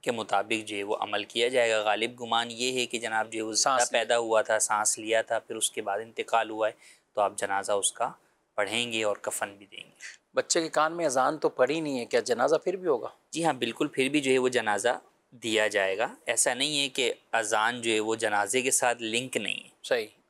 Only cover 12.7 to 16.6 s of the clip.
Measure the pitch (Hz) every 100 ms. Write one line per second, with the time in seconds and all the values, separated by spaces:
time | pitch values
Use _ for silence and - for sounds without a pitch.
12.7 | 185 180 127 - - _ 156 165 135 120
13.7 | 117 147 - 135 151 135 131 127 127 110
14.7 | 104 110 127 - _ _ 123 113 107 107
15.7 | 101 95 95 127 254 - 117 - 123